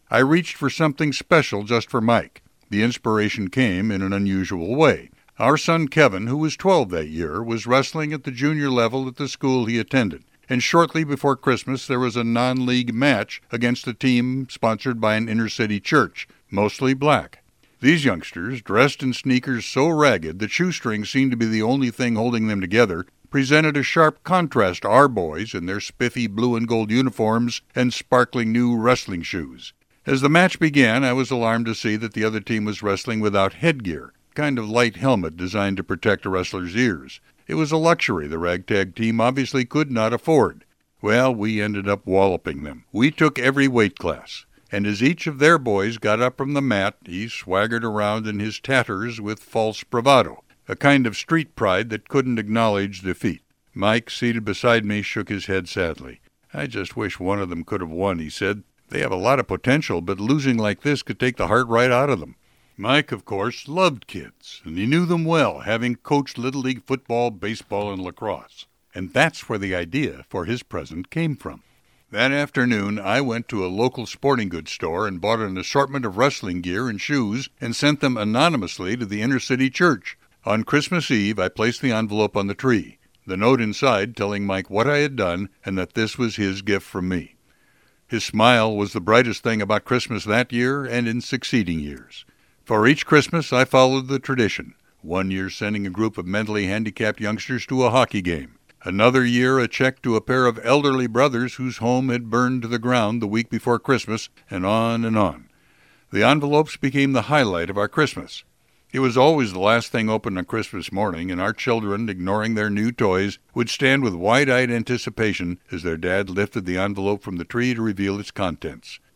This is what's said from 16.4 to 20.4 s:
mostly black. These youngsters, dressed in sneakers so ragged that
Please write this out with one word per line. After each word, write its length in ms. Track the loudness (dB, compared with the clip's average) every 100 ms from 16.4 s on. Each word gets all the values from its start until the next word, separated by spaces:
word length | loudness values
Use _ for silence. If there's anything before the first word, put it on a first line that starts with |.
| -6
mostly 420 | 0 0 0 0
black. 500 | 2 2 2 0 -14 _ _ _ 0
These 240 | 2 4 2
youngsters, 560 | 0 -6 -8 -8 -8
dressed 400 | 0 4 4 2
in 100 | -4
sneakers 540 | -2 0 0 0 -4 -2
so 240 | 2 2
ragged 480 | 4 4 4 0
that 140 | -6